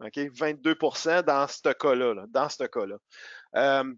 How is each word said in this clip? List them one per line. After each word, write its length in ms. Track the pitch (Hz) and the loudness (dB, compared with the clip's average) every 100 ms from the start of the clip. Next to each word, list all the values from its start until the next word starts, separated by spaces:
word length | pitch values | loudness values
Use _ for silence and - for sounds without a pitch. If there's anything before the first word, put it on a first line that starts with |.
OK, 140 | 113 143 143 | -12 -8 -8
vingt-deux 440 | 120 151 151 156 160 | -4 -4 -2 0 2
pour 200 | 156 - | 0 0
cent 240 | 156 175 | 0 2
dans 240 | 170 139 139 | 4 2 0
ce 260 | - 151 | 0 -2
cas-là, 420 | - 147 127 123 | 2 2 2 2
là, 100 | 101 104 | -2 -2
dans 200 | 127 147 | -2 -2
ce 160 | - | -2
cas-là. 320 | 127 117 98 104 _ - - - - - | -6 -4 -6 -8 _ -20 -20 -20 -6 0
Euh, 360 | 139 139 131 | 2 2 0